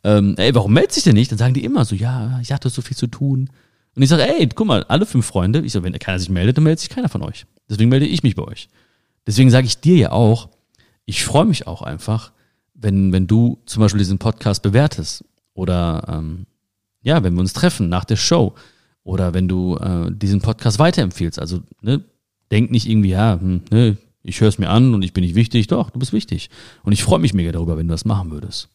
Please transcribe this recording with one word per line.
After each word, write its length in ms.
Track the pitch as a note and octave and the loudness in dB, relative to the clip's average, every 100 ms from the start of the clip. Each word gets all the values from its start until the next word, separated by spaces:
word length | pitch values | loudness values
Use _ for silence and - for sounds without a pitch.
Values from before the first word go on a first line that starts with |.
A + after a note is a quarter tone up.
ähm, 320 | G2+ G#2 G2+ - | 4 4 2 2
"Ey, 160 | A2+ | 2
warum 180 | A#2+ F#2+ | 2 4
meldet 200 | C3+ G4 | 2 2
sich 100 | - | 2
der 100 | F#3 | 4
nicht?", 200 | G#2+ C3 | 4 2
dann 60 | G#2 | 0
sagen 160 | B2 | 0
die 100 | B2+ | 0
immer 200 | A#3 C#4 | -2 -2
so, 120 | B2+ F#2+ | -2 -2
"Ja, 420 | A2+ B2+ A2 B2+ | -4 -4 -4 -6
ich 120 | A#2+ | -6
hatte 160 | C#3+ C3 | -4 -4
so 140 | B2+ | -6
viel 140 | - B2+ | -10 -8
zu 120 | B2 | -8
tun." 420 | - C#3 C3+ C3+ _ _ _ _ - | -4 -2 -2 -4 _ _ _ _ 0
Und 60 | |
ich 60 | C3+ | 2
sage, 140 | E3 | 4
"Ey, 260 | C#3+ E4 D3 | 2 2 0
guck 140 | - A3 | 0 0
mal, 160 | A2 | 0
alle 220 | - D3 G#3+ | 0 -2 0
fünf 200 | - A2 | -2 -2
Freunde", 340 | F#2+ F2+ C#3 | -2 0 0
ich 120 | C3+ | -2
so, 100 | G#2 | -4
"wenn 100 | F2+ - | -4 -6
keiner 220 | - F#2 | -6 -6
sich 80 | F2+ | -2
meldet, 280 | F2+ G2 C3+ | 0 2 2
dann 80 | |
meldet 140 | D#3 E3 | 2 0
sich 100 | - | -6
keiner 200 | - A#3 | -6 -4
von 140 | - | -4
euch. 240 | - - - _ _ | -8 -12 -20 _ _
Deswegen 220 | G#2 A2+ | 0 2
melde 160 | C3 D3 | 4 2
ich 160 | E3+ | 0
mich 140 | B2 F#2 | 0 -2
bei 80 | |
euch." 240 | - - - _ _ _ _ _ - | -10 -14 -18 _ _ _ _ _ -4
Deswegen 240 | G#2 C3 | 4 6
sage 160 | B2+ B2+ | 6 2
ich 140 | - | 0
dir 160 | D#3 F3+ | 4 4
ja 160 | G#2 | 4
auch, 380 | G2+ A2+ A2+ - _ _ _ _ _ | 2 4 2 -2 _ _ _ _ _
ich 200 | - - | -8 -6
freue 200 | - C#3 | 0 2
mich 220 | G#3+ D3 - | 2 0 -4
auch 160 | F2 | -10
einfach, 500 | - - - A2+ - _ _ _ _ | -10 -8 -4 -4 -6 _ _ _ _
wenn, 380 | _ A2 G2 F#2+ | _ 0 2 2
wenn 140 | F#2 F#2 | 2 2
du 340 | A2 A#2+ - - | 4 2 0 -8
zum 140 | G#2+ | 2
Beispiel 180 | G#2+ G2+ | 2 2
diesen 200 | F#2 G2 | 0 0
Podcast 440 | F#2+ - A2 G2 | -2 -2 -4 -2
bewertest 600 | G2+ G#2+ D3+ - D#2 - - _ _ | 0 2 0 -2 -10 -12 -18 _ _
oder, 500 | - F2+ F2+ E2+ D#2+ - | -8 -4 -2 -2 -4 -6
ähm, 380 | D#2 D#2 F2 - _ _ _ _ _ | -8 -8 -10 -16 _ _ _ _ _
ja, 200 | - D#3+ | -2 0
wenn 120 | F#2+ | 2
wir 60 | F2 | 0
uns 120 | F#2 | -2
treffen 360 | - F3 - F2+ | 0 0 0 -2
nach 160 | F2+ | -2
der 120 | - A2 | -2 -2
Show 380 | - E3+ G2+ - _ _ _ _ | 0 2 0 -4 _ _ _ _
oder 300 | - F#2 F2+ | -6 -2 -2
wenn 140 | F2 F#2 | 0 0
du, 280 | F#2 F2+ E2 | -2 -2 -4
äh, 340 | F#2 F2 E2+ | -4 -4 -4
diesen 280 | F#2 G2 G2+ | -4 0 0
Podcast 380 | A2 A2 - G2+ | 0 -2 -2 2
weiterempfiehlst. 600 | D#3+ F3+ G2+ - E2+ - | 2 2 -4 -4 -6 -6
Also, 240 | D2 F2+ - - | -8 -8 -10 -10
ne, 240 | G#2 C#3 - _ _ _ _ | -4 -4 -6 _ _ _ _
denk 200 | G#2+ A#2 | 0 2
nicht 180 | A#2+ A2+ | 0 2
irgendwie, 220 | G#2+ G2 | 2 2
"Ja, 280 | F#2 A2+ F#2+ | 2 2 0
hm, 220 | F#2 F2+ - | -2 -4 0
ne, 260 | G#2+ A#2+ G2+ _ _ | 2 2 0 _ _
ich 180 | - - | -12 0
hör's 180 | A2 G2+ | 2 2
mir 120 | E2 | 0
an 240 | G#2+ B2+ | 4 4
und 80 | G#2+ | 2
ich 100 | F#2 | -2
bin 120 | F#2+ | -2
nicht 100 | F2 | 0
wichtig." 320 | F2+ A2+ A#2+ G#2 | 0 2 0 0
Doch, 240 | C#3 - | -2 -2
du 80 | B2+ | -6
bist 140 | C3 | -4
wichtig. 380 | G#3+ - - - - - _ | -4 -4 -8 -8 -20 -20 _
Und 100 | - | -2
ich 100 | G2+ | 0
freue 160 | - F#3 | 2 2
mich 160 | B2 | 2
mega 180 | F#2+ E2+ | 0 -2
darüber, 240 | E2 E2 D#2+ | -2 -4 -2
wenn 120 | E2 | -2
du 60 | |
das 100 | D#2+ | -2
machen 260 | A2 G2+ F2 | -2 -4 -4
würdest. 380 | D2+ F2 - - | -10 -12 -14 -16